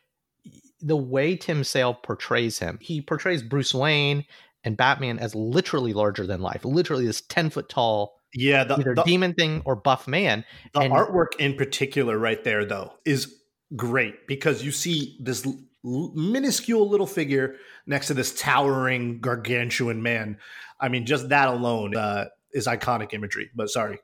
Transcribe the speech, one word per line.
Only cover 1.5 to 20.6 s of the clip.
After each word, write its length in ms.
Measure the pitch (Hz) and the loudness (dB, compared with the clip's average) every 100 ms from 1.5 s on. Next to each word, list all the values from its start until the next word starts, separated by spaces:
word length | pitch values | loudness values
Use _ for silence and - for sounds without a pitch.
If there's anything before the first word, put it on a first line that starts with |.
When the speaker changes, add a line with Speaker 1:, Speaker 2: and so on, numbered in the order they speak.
| 156 | 0
Speaker 1:
Sale 300 | 131 135 127 | 0 2 2
portrays 640 | 120 - 101 - 120 117 - | 0 -6 -8 0 0 0 -2
him, 200 | 85 104 | -6 -8
he 200 | - 156 | -6 -6
portrays 420 | - 156 190 165 | -4 -4 -2 -2
Bruce 320 | 113 143 131 | -2 -2 0
Wayne 500 | 127 147 147 143 143 - - - _ | 2 2 4 2 0 -4 -14 -20 _
and 140 | 113 107 | -4 2
Batman 420 | 131 131 127 113 | 2 2 -2 -4
as 160 | 113 | -6
literally 580 | 110 110 156 - 151 120 | -4 0 0 0 -2 0
larger 340 | 104 104 101 92 | 2 2 0 -4
than 140 | 92 | -4
life, 240 | 92 - | -4 -4
literally 420 | 127 156 170 135 123 | 0 0 0 0 0
this 140 | - | -2
ten 300 | - - 160 | -4 -2 0
foot 180 | 147 - | -2 -4
tall, 480 | - 117 107 104 - _ | 0 2 2 -2 -8 _
Speaker 2:
Yeah, 300 | 127 139 139 | 0 4 4
the, 140 | 127 143 | 4 2
Speaker 1:
either 160 | 131 | 2
Speaker 2:
the 100 | 127 | 2
Speaker 1:
demon 280 | 170 180 180 | 4 4 2
thing 280 | 170 160 156 | 2 0 0
or 120 | 135 117 | -2 0
buff 320 | 139 127 - | 2 0 0
man. 360 | 156 180 107 - - - | 0 2 0 -4 -18 -4
Speaker 2:
the 60 | 147 | 0
Speaker 1:
And 120 | 135 | 4
Speaker 2:
artwork 440 | 135 214 185 165 - | 4 4 2 0 0
in 160 | 139 | -2
particular 640 | 135 135 - 135 143 120 107 | 0 -2 -2 -2 0 0 2
right 240 | 113 110 | 0 0
there, 220 | 120 107 | 0 0
though, 280 | 101 98 92 - | 0 -4 -8 -6
is 280 | 160 135 - - _ _ _ 120 | -2 0 -2 -12 _ _ _ -6
great 500 | 120 131 110 - - | 0 0 0 -4 -8
because 380 | 135 156 113 | -2 0 0
you 80 | 139 | -2
see 440 | - 175 160 135 - | -4 -2 -2 -4 -6
this 260 | 123 120 135 | -6 -4 -4
l-, 120 | 131 - _ | -8 -14 _
l-, 280 | 123 127 175 | -6 -4 -4
minuscule 720 | 156 180 262 277 - - 226 202 | -2 0 0 0 0 0 2 4
little 180 | 202 196 | 4 2
figure 500 | 175 147 135 131 - - - - | 0 0 2 0 -4 -20 -18 -4
next 220 | 139 139 | -2 0
to 60 | |
this 240 | 131 120 - | -2 -2 -2
towering, 840 | 143 135 139 131 127 127 120 117 | 2 4 4 2 0 0 -2 -4
gargantuan 800 | 120 117 110 120 120 - 120 113 | -4 -4 -2 -2 0 -2 -2 0
man. 360 | 117 117 107 104 - - | 0 0 -2 -8 -14 -18